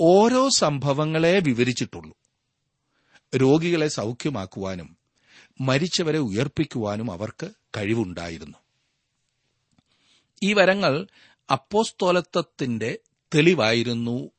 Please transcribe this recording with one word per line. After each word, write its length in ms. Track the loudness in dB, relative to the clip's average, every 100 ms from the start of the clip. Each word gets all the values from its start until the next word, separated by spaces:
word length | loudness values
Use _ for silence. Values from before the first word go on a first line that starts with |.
ഓരോ 480 | 6 6 6 4 2
സംഭവങ്ങളെ 920 | 2 0 0 -2 0 0 0 2 2
വിവരിച്ചിട്ടുള്ളൂ. 760 | 2 2 0 0 -6 -10 -18 -20 _ _ _ _ _ _ _ _ _ _ _ 0
രോഗികളെ 520 | 4 4 2 0 -2
സൗഖ്യമാക്കുവാനും 1120 | -4 -6 -6 -6 -6 -8 -8 -8 -8 -14 -20 _ _ _ -20 -20 -6
മരിച്ചവരെ 560 | 0 0 0 -2 -2 -2
ഉയർപ്പിക്കുവാനും 960 | -2 -2 -2 -4 -4 -4 -4 -4 -6
അവർക്ക് 380 | -8 -10 -10 -14 -16 _ -8
കഴിവുണ്ടായിരുന്നു. 800 | -2 -2 -2 -6 -10 -10 -14 -20 _ _ _ _ _ _ _ _ _ _ _ _ _ _ _ _ _ _
ഈ 100 | 0
വരങ്ങൾ 540 | 4 4 4 0 0 -4 _ _ _ -2
അപ്പോസ്തോലത്വത്തിന്റെ 1500 | -2 0 -2 -2 0 0 0 0 -4 -6 -6 -6 -4 -6 -8 -12 _ _ 4
തെളിവായിരുന്നു 960 | 4 4 2 2 0 -2 -4 -6 -8